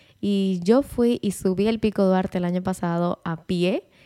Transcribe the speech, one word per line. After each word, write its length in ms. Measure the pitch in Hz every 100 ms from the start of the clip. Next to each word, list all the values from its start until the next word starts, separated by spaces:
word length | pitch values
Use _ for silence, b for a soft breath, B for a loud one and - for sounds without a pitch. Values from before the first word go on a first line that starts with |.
| b b
Y 400 | 202 196 190 180
yo 180 | 175 254
fui 380 | 285 - 240 240
y 100 | 208
subí 360 | - 190 185 214
el 120 | 226
Pico 240 | 214 196 190
Duarte 320 | 185 190 180
el 80 | 175
año 160 | 180
pasado 580 | 185 185 170 170 175 - 180
a 200 | 160 -
pie, 440 | 175 180 302 - b